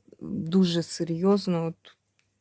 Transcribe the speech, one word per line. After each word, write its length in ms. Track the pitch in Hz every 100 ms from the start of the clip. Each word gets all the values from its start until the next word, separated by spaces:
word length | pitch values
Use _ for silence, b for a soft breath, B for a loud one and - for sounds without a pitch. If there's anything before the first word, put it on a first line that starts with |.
| _ -
дуже 600 | - - 160 185 180 170
серйозно 840 | 160 - 165 165 190 202 190 170 165
от 320 | - - _ _ _ _ _